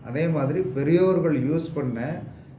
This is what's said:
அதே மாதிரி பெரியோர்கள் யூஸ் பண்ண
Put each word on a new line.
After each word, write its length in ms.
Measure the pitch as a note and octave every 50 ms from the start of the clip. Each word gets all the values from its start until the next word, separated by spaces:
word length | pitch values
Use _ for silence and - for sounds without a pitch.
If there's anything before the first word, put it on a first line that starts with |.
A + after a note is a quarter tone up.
| -
அதே 220 | B2 B2 C#3+ E3 E3+
மாதிரி 340 | D#3+ D3 C3+ C3 D3+ F#3
பெரியோர்கள் 880 | F#3 C3 B2+ C3+ C#3 D3 E3 F3+ F#3 F#3 F#3 E3+ E3 E3+ D3+ C3+ B2+ C3+
யூஸ் 180 | D3+ E3 D#3+ D#3+ -
பண்ண 480 | D3+ C3+ B2+ A#2 A2+ A#2+ D3 E3 F#3+ - - - - - - -